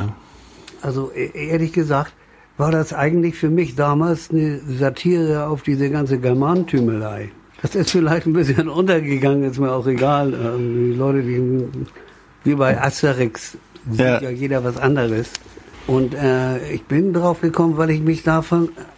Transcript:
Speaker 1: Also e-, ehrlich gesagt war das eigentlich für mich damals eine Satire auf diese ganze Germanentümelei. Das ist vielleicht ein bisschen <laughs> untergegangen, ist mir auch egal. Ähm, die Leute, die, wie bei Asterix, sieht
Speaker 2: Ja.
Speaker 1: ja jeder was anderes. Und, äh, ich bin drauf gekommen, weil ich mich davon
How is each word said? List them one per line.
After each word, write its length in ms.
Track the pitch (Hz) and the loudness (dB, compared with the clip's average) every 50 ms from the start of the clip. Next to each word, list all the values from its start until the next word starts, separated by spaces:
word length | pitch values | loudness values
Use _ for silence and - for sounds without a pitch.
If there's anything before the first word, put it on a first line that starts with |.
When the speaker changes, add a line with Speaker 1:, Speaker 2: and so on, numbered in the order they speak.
| 101 104 101 - - - - - - - - - - - - - | -2 -4 -6 -10 -18 -20 -20 -20 -20 -20 -20 -20 -20 -20 -20 -10
Speaker 1:
Also 280 | - 143 127 135 135 - - | -8 -6 -4 -4 -6 -6 -6
e-, 140 | 131 131 - - - 147 156 | -6 -6 -6 -6 -10 -6 -2
ehrlich 240 | 165 160 165 160 | -2 0 0 0
gesagt 400 | - 175 160 147 143 139 151 - - _ - _ - - - _ _ - | 0 0 0 2 2 0 0 -2 -8 _ -20 _ -20 -20 -20 _ _ -2
war 140 | 143 160 | 0 2
das 220 | 160 160 156 - 151 | 2 2 0 -2 -2
eigentlich 420 | 139 139 151 170 175 170 170 160 | 0 0 2 2 2 2 0 0
für 140 | - 170 151 | 0 0 2
mich 260 | 160 175 170 135 123 | 2 2 0 0 0
damals 540 | 143 143 147 147 151 165 170 165 160 - - | 0 2 2 2 2 2 2 0 -2 -2 -2
eine 280 | 160 160 156 151 147 135 | 0 0 2 0 -2 -4
Satire 880 | 147 143 127 127 139 135 131 - - 175 180 170 165 156 151 147 147 151 | -6 -6 -2 0 0 0 0 0 0 2 2 2 2 2 0 0 0 -2
auf 140 | 156 139 | -4 -4
diese 280 | - 151 139 135 143 135 | -2 -2 0 0 0 0
ganze 300 | 147 151 143 131 135 123 | 0 0 0 0 0 0
Germanentümelei. 1080 | 123 123 123 135 139 156 175 185 175 - - 131 120 113 110 107 110 107 104 101 104 101 - - - - - - | 2 2 2 2 2 2 2 0 0 0 0 2 2 2 0 -2 -4 -6 -8 -8 -10 -12 -14 -20 -20 -20 -18 -6
Das 140 | - - - | -6 -4 -2
ist 160 | 196 160 - | 0 -2 2
vielleicht 340 | - 180 160 151 165 170 - 165 | 2 2 2 2 2 0 0 0
ein 60 | 156 | 2
bisschen 360 | 175 151 135 131 160 156 156 | 2 2 2 2 0 0 0
<laughs> 0 | |
untergegangen, 720 | 143 170 185 190 180 160 151 143 139 135 139 139 139 143 139 | 0 0 2 2 2 2 2 0 -2 2 2 2 2 2 0
ist 160 | 135 123 135 | -2 0 0
mir 140 | 139 131 131 | 0 0 0
auch 120 | 131 117 135 | 0 0 0
egal. 460 | 127 120 131 139 147 143 143 135 120 | 0 2 2 2 2 2 0 0 -2
Ähm, 580 | 120 120 117 120 123 120 120 117 123 120 123 120 | -2 -4 -4 -2 -2 -2 -2 0 0 0 0 0
die 40 | 123 | 0
Leute, 240 | 135 139 139 139 | 0 0 0 0
die, 440 | 123 120 123 123 127 123 131 131 123 117 135 131 131 - - - - - - - - - - _ - | 0 0 -2 -2 0 0 0 -2 -2 -4 -6 -10 -12 -12 -14 -20 -20 -20 -20 -20 -20 -20 -18 _ -2
wie 100 | 139 147 | 0 2
bei 260 | 139 135 131 131 113 | 2 2 2 2 2
Asterix, 760 | 135 139 - - 151 147 131 127 127 113 - - - - - - - - - - - 123 | 0 -2 -2 0 0 0 2 2 0 -2 -2 -8 -14 -14 -16 -18 -20 -20 -20 -16 -8 -6
sieht 80 | 110 113 | 0 2
Speaker 2:
Ja. 220 | 127 127 123 113 | 2 2 2 2
Speaker 1:
ja 80 | 135 127 | 0 -4
jeder 340 | 123 123 139 135 139 127 123 | -6 -6 -4 -2 -2 -2 -2
was 140 | 123 117 123 | -2 -4 0
anderes. 540 | 135 131 147 139 120 113 110 113 117 - - - - - - - - - - - - | 0 2 2 2 2 0 0 -2 -2 -4 -8 -14 -14 -14 -20 -20 -20 -20 -20 -12 -4
Und, 280 | - 131 131 131 123 127 | 0 2 2 2 0 -2
äh, 560 | 143 143 131 127 127 127 131 127 123 - 147 | 0 0 2 2 2 0 -2 -2 -4 -6 -6
ich 120 | - 113 - | -8 -8 -6
bin 260 | - 143 151 185 196 170 | -2 0 2 2 2 2
drauf 280 | 170 175 175 165 - | 2 2 0 0 0
gekommen, 340 | - 165 160 - 170 165 156 151 | -2 0 2 2 2 2 2 2
weil 120 | 160 160 | 2 2
ich 100 | 156 156 | 2 0
mich 220 | 156 160 160 160 - | 2 0 0 0 2
davon 460 | 160 160 160 156 - 175 170 170 165 - - - - - | 2 2 2 2 2 2 2 2 0 -4 -10 -18 -20 -20